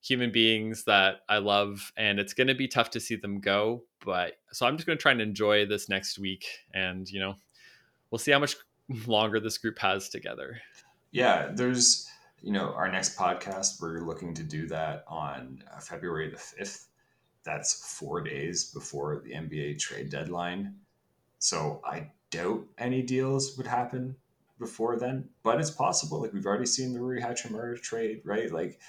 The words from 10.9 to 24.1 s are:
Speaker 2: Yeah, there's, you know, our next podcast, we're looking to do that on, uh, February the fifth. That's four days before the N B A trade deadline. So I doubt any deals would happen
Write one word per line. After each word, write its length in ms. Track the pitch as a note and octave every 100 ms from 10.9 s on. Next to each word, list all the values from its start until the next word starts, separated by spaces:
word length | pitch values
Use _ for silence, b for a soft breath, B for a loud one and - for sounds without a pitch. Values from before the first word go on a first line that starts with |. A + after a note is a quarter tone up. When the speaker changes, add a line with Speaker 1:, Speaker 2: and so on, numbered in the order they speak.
| B _
Speaker 2:
Yeah, 400 | - B2 F2 D2
there's, 560 | G#2 B2 B2 A#2+ - B B B _
you 100 | G2
know, 220 | G2 E2
our 180 | - F#2
next 280 | F#2 F#2 -
podcast, 600 | F2+ F2+ G2+ F#2+ F#2+ -
we're 180 | E2 E2
looking 320 | E2 D#2+ F2
to 80 | E2
do 240 | D#2 D#2 D#2+
that 360 | D#2+ D#2 D2 -
on, 560 | E2 D2 C2+ C2 C2 -
uh, 100 | -
February 500 | - E2 F2+ D#2+ D#2
the 80 | -
fifth. 500 | - - G2 - - _ _ _ _ _
That's 540 | - D2+ D2+ - - -
four 240 | - E2
days 500 | D2+ C#2 D#2 E2+ -
before 480 | - - C#2+ D2 D2
the 120 | A1+
N 140 | C#2 D#2
B 120 | D2+
A 140 | D2
trade 340 | D2 - - D2+
deadline. 680 | D2 D#2 F2 F2 F#2 - - _ _ _ _ _ _
So 440 | - E2+ D2+ D2
I 260 | - D2+ - - _
doubt 340 | E2+ F2+ A2+ - -
any 240 | A#2+ B2+
deals 560 | B2 B2+ C3 C#3 - C3
would 80 | -
happen 500 | B2 B2 B2+ B2+